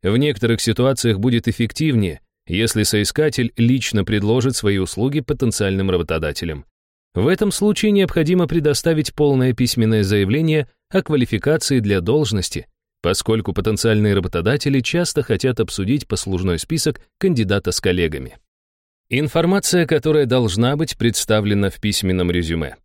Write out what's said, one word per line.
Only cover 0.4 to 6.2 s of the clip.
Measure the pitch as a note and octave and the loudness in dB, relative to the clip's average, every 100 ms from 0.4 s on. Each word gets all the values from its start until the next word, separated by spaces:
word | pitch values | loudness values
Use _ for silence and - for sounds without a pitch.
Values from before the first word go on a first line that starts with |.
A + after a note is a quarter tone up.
| A#2+ A2+ | 0 0
ситуациях | - A2 B2+ C3+ A#2 G2+ | 0 0 2 2 0 0
будет | A#2 A#2 A2+ | 2 0 0
эффективнее, | A2+ A2+ - D#3 B2 G2 D2 _ _ _ | -2 -4 -2 0 2 0 -4 _ _ _
если | F2+ A2+ A2 | -2 0 0
соискатель | G#2 G#2+ G#2 - D#3 C#3 A#2+ - | 0 0 0 0 0 0 -4 0
лично | A#2 C3 - A2 | 2 2 0 -2
предложит | F#2+ G#2 G2+ A#2+ B2 B2 | 0 0 2 2 0 0
свои | G#2 G2+ | 0 0
услуги | F#2 - B2 C#3+ | -2 -2 -2 -2
потенциальным | B2+ D3 A#2+ - G2+ F#2+ F#2+ | -4 -2 -2 0 0 0 0
работодателям. | F2+ E2 D#2+ | 0 0 -2